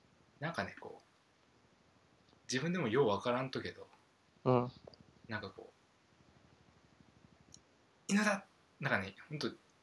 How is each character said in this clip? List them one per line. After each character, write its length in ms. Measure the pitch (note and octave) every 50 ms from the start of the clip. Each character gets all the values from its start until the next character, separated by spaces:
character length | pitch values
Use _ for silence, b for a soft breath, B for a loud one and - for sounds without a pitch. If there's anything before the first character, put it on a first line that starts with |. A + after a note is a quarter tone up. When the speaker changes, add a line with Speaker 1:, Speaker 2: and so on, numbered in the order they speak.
| _ _ _ _ _ _ _ _
Speaker 1:
な 120 | C#3 E3
ん 20 | E3
か 100 | - F#2+
ね、 120 | F#2+ - -
こ 220 | - - - -
う、 20 | - _ _ _ _ _ _ _ _ _ _ _ _ _ _ _ _ _ _ _ _ _ _ _ _ _ - _ _ -
自 100 | B2 C3
分 100 | D3 E3+
で 80 | F3+ F#3+
も 80 | D3 A2
よ 180 | G#2 C3+ C#3
う 20 | G#2+
わ 120 | G2+ G2
か 120 | - B2
ら 100 | A#2+ B2+
ん 80 | B2+ A#2+
と 120 | - B2
け 100 | - F2+
ど、 160 | - - - - - - _ _ _ _ _ _ _ _ -
Speaker 2:
う 60 | C3
ん。 200 | B2+ B2 B2 B2 - - - - - - - - _ - - -
Speaker 1:
な 120 | A2 G#2
ん 20 |
か 80 | G2+ F#2+
こ 220 | - - - -
う、 20 | - _ _ _ _ _ _ _ _ _ _ _ _ _ - - - - _ - _ _ _ _ _ - - - _ - - - - - - - - - _ _ _ _ _ _ _ _ _ -
「犬 160 | G3 G#3 G#3+
だ！」 220 | G#3 G3 G3 - - _ _ _ _ _ -
な 100 | C#3+ C3
ん 20 |
か 80 | B2 G2+
ね、 160 | F#2+ G2 - - - -
ほ 60 | D3
ん 40 | D3
と 100 | C3+ A2+ - - _ _ _ _